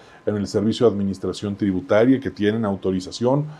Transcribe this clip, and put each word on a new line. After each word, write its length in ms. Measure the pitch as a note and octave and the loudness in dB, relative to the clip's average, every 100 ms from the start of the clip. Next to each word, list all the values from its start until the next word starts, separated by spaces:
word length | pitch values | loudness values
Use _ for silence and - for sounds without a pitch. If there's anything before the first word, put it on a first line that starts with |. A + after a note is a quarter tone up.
| - - | -14 -8
en 120 | - G#2 | -4 -2
el 100 | G2 | -2
Servicio 400 | G#2+ G#2+ A2 A#2 | 0 0 4 2
de 80 | |
Administración 600 | G2+ G2 F#2 F#2+ F2+ G#2 G2+ | 4 -2 -2 -6 -6 -6 -2
Tributaria, 600 | G#2 F#2 F2 G#2 A#2+ C3 | -2 -2 2 4 4 4
que 120 | F#2+ | 0
tienen 340 | - G2+ A2+ | -2 0 0
autorización 800 | G#2+ F#2+ G2 F#2+ F#2 - A#2+ C#3 D3+ - | -2 -2 -2 -4 -4 -2 0 0 -2 -10